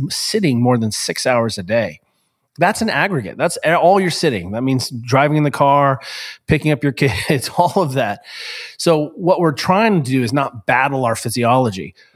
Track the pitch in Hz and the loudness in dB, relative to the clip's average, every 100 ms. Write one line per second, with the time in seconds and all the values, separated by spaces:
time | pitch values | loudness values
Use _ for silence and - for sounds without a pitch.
0 | 101 - - 220 170 120 123 123 110 - | -6 -6 -4 0 0 2 2 2 0 -4
1 | - - 127 120 113 101 90 117 95 78 | -6 -2 0 2 0 -4 -2 -2 -2 -8
2 | _ _ _ _ _ - 180 214 226 139 | _ _ _ _ _ -2 0 0 -2 0
3 | 196 156 95 - 170 - 156 165 165 196 | 0 -2 -4 -2 -4 -2 0 4 4 4
4 | 180 - 165 104 90 107 131 127 - 120 | 2 0 0 -2 -4 -4 -2 -2 -4 -10
5 | 117 135 147 151 147 - 143 143 139 131 | 0 2 4 2 0 2 2 4 2 0
6 | - - - - - - 151 147 143 - | -6 -14 -14 -8 0 0 2 0 -2 0
7 | 135 95 - 139 - - 175 196 156 131 | 0 0 0 -2 -2 0 2 2 0 0
8 | 107 101 - - - - - - 170 156 | -2 -4 -12 -16 -14 -14 -14 -2 2 2
9 | 151 - 175 170 165 135 - 190 226 185 | 0 -2 0 2 2 0 0 2 4 2
10 | 127 131 117 139 135 110 - 123 139 135 | 0 0 0 -2 -2 -4 0 2 2 0
11 | 120 113 117 120 117 131 123 95 76 - | -2 -2 -4 0 2 2 2 -4 -10 -16
12 | _ | _